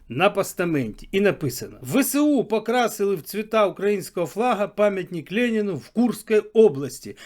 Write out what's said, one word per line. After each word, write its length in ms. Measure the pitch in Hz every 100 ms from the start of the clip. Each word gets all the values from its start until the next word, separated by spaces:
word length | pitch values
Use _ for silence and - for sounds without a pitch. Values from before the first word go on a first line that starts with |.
| -
На 200 | 123 190
постаменті. 800 | 196 - - 175 151 113 - -
І 100 | 190
написано: 560 | 196 - 139 - 101 -
«В 160 | 123 208
С 220 | 269 277
У 240 | 302 277
покрасили 720 | - 220 214 247 233 - 202 185
в 60 |
цвіта 460 | - 196 214 220 202
українського 600 | 156 196 208 143 185 165
флага 400 | 196 247 208 196
пам'ятник 640 | - 208 190 175 175 139
Леніну 440 | 202 247 220 208 151
в 140 | -
Курській 500 | - 240 - - 214
області. 760 | - 226 220 135 135 - 104 101